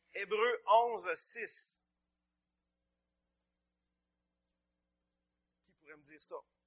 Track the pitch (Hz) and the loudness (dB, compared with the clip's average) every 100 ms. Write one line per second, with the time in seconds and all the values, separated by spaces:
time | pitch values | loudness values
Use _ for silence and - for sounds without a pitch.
0 | _ 190 196 214 240 226 - 220 240 214 | _ -10 -4 0 2 0 6 6 6 -2
1 | 180 160 - 233 202 - - - _ _ | -4 -4 -6 -10 -8 -6 -8 -14 _ _
2 | _ _ _ _ _ _ _ _ _ _ | _ _ _ _ _ _ _ _ _ _
3 | _ _ _ _ _ _ _ _ _ _ | _ _ _ _ _ _ _ _ _ _
4 | _ _ _ _ _ _ _ _ _ _ | _ _ _ _ _ _ _ _ _ _
5 | _ _ _ _ _ _ _ 175 151 151 | _ _ _ _ _ _ _ _ -20 -20
6 | 147 156 - 170 - _ | -20 -12 -10 -12 -18 _